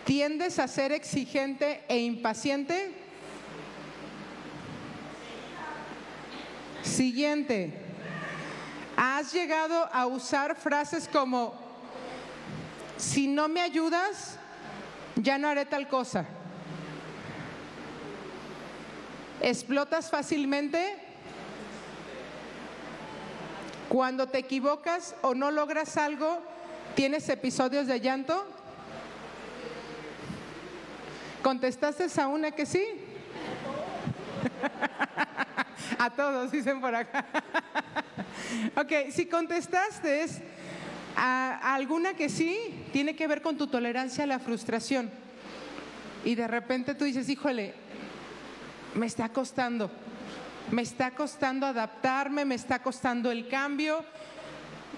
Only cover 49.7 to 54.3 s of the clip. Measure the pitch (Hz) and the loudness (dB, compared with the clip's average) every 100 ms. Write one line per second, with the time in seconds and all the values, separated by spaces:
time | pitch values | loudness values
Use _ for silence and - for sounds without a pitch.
49.7 | 233 196 - - - - - - - - | 2 -2 -4 -12 -12 -10 -10 -10 -10 0
50.7 | 226 233 - 254 254 294 - 269 262 277 | 2 2 0 0 2 -2 2 2 4 2
51.7 | 233 220 - 262 262 277 285 277 233 - | 2 -2 2 2 4 2 2 2 0 2
52.7 | 254 262 254 269 240 240 233 233 269 285 | 2 2 2 2 4 2 0 0 0 2
53.7 | 285 311 311 320 - - | 2 2 2 -2 -12 -14